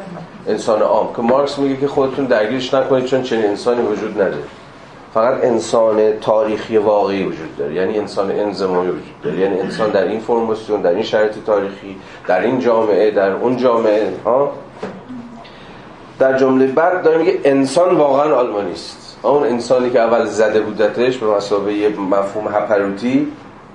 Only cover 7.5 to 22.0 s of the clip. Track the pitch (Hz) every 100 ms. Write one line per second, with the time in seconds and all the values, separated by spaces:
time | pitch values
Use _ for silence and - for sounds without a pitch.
7.5 | - 71 82 95 107 98 - 98 - 104
8.5 | 92 95 90 90 78 71 - 73 80 98
9.5 | 95 98 - 107 98 90 110 - 117 113
10.5 | 107 - 104 92 90 113 110 107 107 110
11.5 | 104 98 98 101 92 - - - 92 113
12.5 | 131 120 113 107 92 107 101 98 98 117
13.5 | 123 127 113 110 107 101 - 107 127 143
14.5 | - - - 196 - - 254 233 233 -
15.5 | - - - - - - - 135 131 131
16.5 | 131 131 131 180 180 160 165 165 196 143
17.5 | 139 135 175 180 170 143 135 151 135 120
18.5 | 104 95 82 - - - - 110 143 117
19.5 | 120 - 127 123 127 113 117 107 101 107
20.5 | 107 104 101 104 117 127 - 107 104 98
21.5 | 104 98 104 104 95